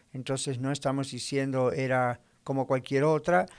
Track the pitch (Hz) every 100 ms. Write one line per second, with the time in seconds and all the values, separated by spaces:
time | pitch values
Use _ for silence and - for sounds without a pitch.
0 | _ 127 123 131 - 127 131 143 139 139
1 | 135 123 - 139 135 131 127 - 131 127
2 | 123 120 _ _ - 135 127 131 - 135
3 | 151 156 151 180 185